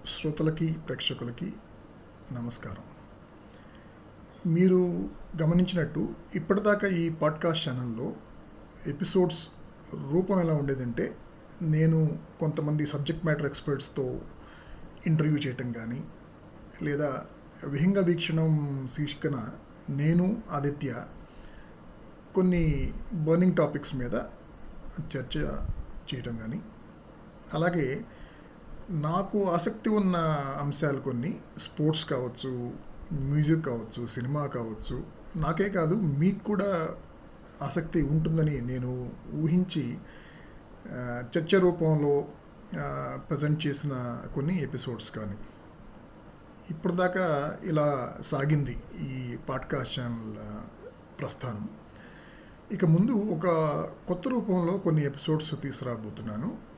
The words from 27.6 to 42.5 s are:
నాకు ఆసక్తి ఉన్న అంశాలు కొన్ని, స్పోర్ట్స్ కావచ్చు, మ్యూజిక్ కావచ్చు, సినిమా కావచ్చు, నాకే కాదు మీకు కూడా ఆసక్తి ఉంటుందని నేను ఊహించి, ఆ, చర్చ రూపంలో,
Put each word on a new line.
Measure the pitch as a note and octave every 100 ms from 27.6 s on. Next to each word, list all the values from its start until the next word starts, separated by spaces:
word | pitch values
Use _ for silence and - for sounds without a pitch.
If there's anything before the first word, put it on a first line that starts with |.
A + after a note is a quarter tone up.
| E3+ F3 C3 C#3 - - - - - - - - -
నాకు | E3 D3+ F3 G3 G#3 F#3+
ఆసక్తి | E3+ A3 - -
ఉన్న | G#3+ F#3+ F3 D#3+ D3+ C#3 C#3+
అంశాలు | C#3+ C#3 D#3 C3+
కొన్ని, | C3+ A#2+ C#3+ - - -
స్పోర్ట్స్ | - - D3+ D#3 -
కావచ్చు, | C3+ B2 A#2 C3+ B2 A#2+ - - - -
మ్యూజిక్ | D3 C3+ D3 D3+ D#3+ D#3
కావచ్చు, | A#2 G#2+ - A#2
సినిమా | - B2 D3+ C#3+
కావచ్చు, | B2+ A2+ G#2+ - B2+ - - - -
నాకే | D3+ E3 G3
కాదు | G3 D#3
మీకు | G3+ F3+ C#3 F3 G3+
కూడా | - G#3 G3+ F3+ D#3+ - - - - - - -
ఆసక్తి | C#3+ F3 E3 F3
ఉంటుందని | C#3 D#3 D#3 D#3+ D#3 C#3+
నేను | A#2+ B2+ B2+ B2+ C3 - -
ఊహించి, | D3 D#3+ F3+ F3+ D#3 A#2+ - - - - - - - - - -
ఆ, | - B2 A#2+ B2 E3+
చర్చ | D#3 F#3+
రూపంలో, | F3+ E3+ D#3+ D#3 D3 C#3+ C#3+ - -